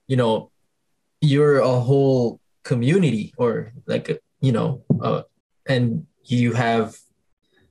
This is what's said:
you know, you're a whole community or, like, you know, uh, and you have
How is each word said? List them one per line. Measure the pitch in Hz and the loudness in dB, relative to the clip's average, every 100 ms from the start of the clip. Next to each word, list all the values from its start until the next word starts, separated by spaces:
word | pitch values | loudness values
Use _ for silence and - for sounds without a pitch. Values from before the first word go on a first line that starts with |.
| - | -4
you | 127 | -2
know, | 117 107 107 _ _ _ _ _ _ _ | 0 -2 -4 _ _ _ _ _ _ _
you're | 151 139 147 139 | 2 4 4 4
a | 127 127 | 2 0
whole | 120 139 135 131 117 - _ _ | 2 2 2 2 0 -6 _ _
community | - 123 120 190 160 110 - - | -6 -2 2 2 2 -2 -6 -4
or, | 120 110 - - - | -2 -2 -8 -12 -6
like, | - - - _ _ | -6 -6 -10 _ _
you | 131 | -2
know, | 113 - 131 - 110 | 0 -2 -4 -4 -4
uh, | 120 107 - _ _ _ - | -2 -6 -8 _ _ _ -6
and | 127 120 113 - _ | -2 -2 -4 -10 _
you | - 123 120 | -4 -2 0
have | 113 117 113 104 - _ _ _ _ _ _ _ | 0 0 0 -2 -8 _ _ _ _ _ _ _